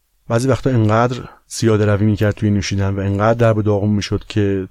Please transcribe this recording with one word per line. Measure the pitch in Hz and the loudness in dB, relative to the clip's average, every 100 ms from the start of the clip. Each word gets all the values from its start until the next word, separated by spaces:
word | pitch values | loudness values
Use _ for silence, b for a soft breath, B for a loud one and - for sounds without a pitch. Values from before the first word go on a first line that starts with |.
| _ _ - | _ _ -4
بعضی | 117 131 | -2 0
وقتا | 117 135 | 0 0
انقدر | 123 107 110 123 123 - - _ | 2 2 2 0 -2 -12 -20 _
زیاده | - 113 107 | -2 0 2
روی | 104 101 107 | 2 2 0
می‌کرد | 104 104 | 0 0
توی | - 107 | 0 0
نوشیدن | 101 90 98 98 | 0 -2 -2 -2
و | 98 | -2
انقدر | 98 98 107 117 | -2 0 0 2
درب | 117 107 | 2 2
داغون | 107 101 104 | 0 0 2
می‌شد | 104 - 101 | 0 -2 -6
که | - 104 101 98 92 | -4 -2 0 -2 -6